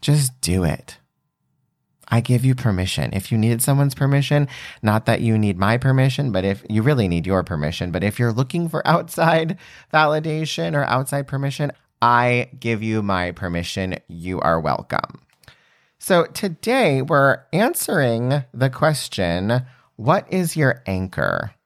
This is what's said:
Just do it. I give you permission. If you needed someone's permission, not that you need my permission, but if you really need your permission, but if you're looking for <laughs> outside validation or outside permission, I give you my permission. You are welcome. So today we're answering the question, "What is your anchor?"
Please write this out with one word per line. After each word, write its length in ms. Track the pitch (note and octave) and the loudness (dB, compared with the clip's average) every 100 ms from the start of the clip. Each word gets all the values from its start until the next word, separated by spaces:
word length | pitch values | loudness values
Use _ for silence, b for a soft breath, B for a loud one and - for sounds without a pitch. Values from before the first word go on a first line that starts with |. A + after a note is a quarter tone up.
Just 400 | - D3+ C3+ - | 2 2 0 -4
do 240 | - F2+ | -2 0
it. 340 | F2 - - - _ _ _ _ _ _ _ _ _ _ - | 0 -2 -10 -20 _ _ _ _ _ _ _ _ _ _ -2
I 120 | A#2+ | -2
give 240 | A#2 B2 | 2 2
you 120 | C3 B2+ | 2 2
permission. 540 | A#2+ F#2 F#2 - C2 | 0 0 -2 -2 -4
If 180 | G2 F#2+ | -4 -2
you 80 | A2+ | 0
needed 240 | A2 A#2 | 2 2
someone's 320 | B2 C#3 C#3+ | 2 2 2
permission, 540 | C3+ C#3 C#3 C3+ D3 C#3 B B B | 0 0 2 2 2 0 B B B
not 240 | A2 G#2+ - | 0 0 2
that 140 | A2+ | 0
you 180 | A2+ A2 | 2 2
need 200 | G#2 F2+ | 2 2
my 180 | G2 A#2+ | 0 2
permission, 560 | C3 C3 C3+ B2+ C#3 | 2 4 2 0 -2
but 120 | F#2+ | 0
if 200 | F#2+ G2 - | 0 -2 -2
you 140 | G#2+ | 0
really 240 | A2+ D3 G2+ | 2 2 2
need 200 | F2 E2 | 0 2
your 180 | F#2+ | 0
permission, 480 | F2 E2 D2 E2 F2+ | 0 -2 -4 -4 -4
but 100 | E2+ | -2
if 160 | G2 - | -2 0
you're 140 | A#2+ | -2
looking 360 | A2 C3 E3+ E3+ | 0 -2 -2 -4
for 160 | E3 | -2
<laughs> 40 | - | 2
outside 720 | E3 E3 - E3 E3 D#3+ F#3 B B B | 2 0 0 2 4 0 -4 B B B
validation 840 | D#3 D3+ D#3 D#3 D#3 D#3 - E3 | 2 4 2 -2 -4 -4 -4 -2
or 100 | D3+ | -2
outside 440 | - B2 C3+ C#3+ C3+ | 0 -2 -2 -6 -4
permission, 420 | C#3 C#3 C3+ D3 - _ _ | -4 -4 -4 -6 -6 _ _
I 460 | A#2 A#2+ B2 B2 A#2+ B2 | 4 4 4 2 -2 -6
give 240 | A#2 A2+ | -4 -2
you 200 | A2 A2 | -2 -2
my 280 | G2+ F#2+ F2+ | 0 -2 -2
permission. 640 | E2+ F#2 E2+ F2 - F#2+ F2+ _ | -4 -6 -4 -4 -4 -6 -6 _
You 320 | E2+ E2+ F#2 | -12 -6 -2
are 180 | - E2 | 0 0
welcome. 600 | D#2 C2 - - - - _ _ b b b b b b | 0 -4 -4 -6 -6 -14 _ _ b b b b b b
So 260 | - F#3 | 0 2
today 800 | - - G3+ E3 - C4 G#3 C3+ | 2 -4 -6 -6 -2 2 2 2
we're 380 | C3+ D3+ C#3 - _ | 2 2 4 2 _
answering 880 | D#3+ A3+ F4 - A3 C3 A#2 B2 C#3+ C3+ | 0 0 0 -2 0 2 0 0 -2 -4
the 160 | B2 C3 | -2 -2
question, 960 | B2+ D3 D3 - - F2+ E2+ G2 B2 B2+ B B - | 0 0 0 -6 -4 -2 0 0 0 -2 B B -8
"What 300 | A2+ F#3 - | 0 0 0
is 240 | F#3+ F3 - | -2 -2 0
your 260 | C#3 - - | 0 0 -4
anchor?" 680 | F#2+ F#2 - A1 G1+ - _ | -4 -4 -2 -2 -2 -6 _